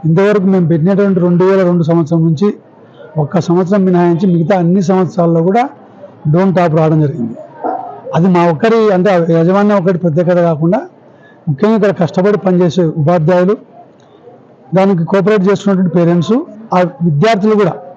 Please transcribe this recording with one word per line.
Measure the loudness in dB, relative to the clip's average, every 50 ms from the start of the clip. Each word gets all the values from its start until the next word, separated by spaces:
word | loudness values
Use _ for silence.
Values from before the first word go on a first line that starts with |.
| 0
ఇంతవరకు | 0 0 2 2 2 0 2 2 2 2
మేము | 2 2 0
పెట్టినటువంటి | 0 0 0 0 0 2 0 0 0 0 0
రెండు | 0 2 2 2 2
వేల | 2 2 2 2
రెండు | 0 0 0
సంవత్సరం | 2 0 0 0 0 0 0 0
నుంచి | 0 0 0 0 -2 -2 -4 -14 -20 -20 -20 -20 -20 -20 -20 -20 -10 -6 -6 -6
ఒక్క | -2 -2 -4 -2
సంవత్సరం | 0 0 0 0 0 0 0 2
మినహాయించి | 2 2 2 2 2 0 0 0 0 0
మిగతా | 0 0 0 0 0 2
అన్ని | 0 0 0 0 0
సంవత్సరాల్లో | 0 0 0 -2 -2 -2 0 0 2 0 0
కూడా | 0 0 0 -2 -2 -6 -16 -20 -20 -20 -20 -20 -20 -20 -8 -4 0 0
డోన్ | 2 2 2 2
టాప్ | 0 0 0 2 2
రావడం | 2 2 2 2 0
జరిగింది. | 0 -2 -4 -8 -8 -10 -14 -18 -20 -18 -10 -8 -8 -8 -8 -10 -12 -16 -16 -14 -6 -2
అది | 0 0 2 2
మా | 2 2 0
ఒక్కరి, | 0 0 0 0 2 2 2 2 2
అంటే, | 2 2 2 2 0 0 2 2
యాజమాన్యం | 2 2 2 2 2 2 2 0 0
ఒకటి | 0 0 -2 0 -2
ప్రత్యేకత | -2 0 0 0 0 2 2 2 0
కాకుండా, | 0 0 0 0 0 -2 -4 -8 -18 -20 -20 -20 -20 -20 -20 -20 -20 -12 -6
ముఖ్యంగా | -6 -4 0 0 0 2 2
ఇక్కడ | 0 0 0 0 -2
కష్టపడి | -2 -2 -2 0 0 0 0 0
పనిచేసే | 0 0 2 0 0 0 0 -2 -2 -2 -2
ఉపాధ్యాయులు, | 0 0 0 0 0 0 2 2 2 0 -2 -4 -6 -20 -20 -20 -20 -20 -20 _ -20 -20 -20 -20 -20 -20 -20 -20 -20 -20 -20 -20 -14 -4 0
దానికి | 0 2 2 0 0 -2 -2
కోఆపరేట్ | -2 0 0 2 0 0 2 0
చేస్తున్నటువంటి | 0 0 0 -2 0 0 0 0 0
పేరెంట్స్, | 0 2 2 2 0 0 0 -2 -2 -2 -6 -14 -20 -10 -4 -2
ఆ | -2 -2 -2 -4 -4 -2 -2
విద్యార్థులు | 0 2 2 0 0 0 0 0 2 2 0
కూడా | 0 -2 -6 -16 -20 -20